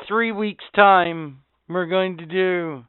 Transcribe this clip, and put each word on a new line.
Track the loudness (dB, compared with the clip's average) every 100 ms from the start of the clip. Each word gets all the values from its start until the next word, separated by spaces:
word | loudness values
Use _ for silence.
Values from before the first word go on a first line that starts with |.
| -4
three | -2 -2
weeks' | -2 -6 -8 -4 4
time, | 6 6 2 -4 -10 -16 _ _ -8
we're | -6 -2
going | -2 -2 -6
to | -6
do | -2 0 -2 -4 -8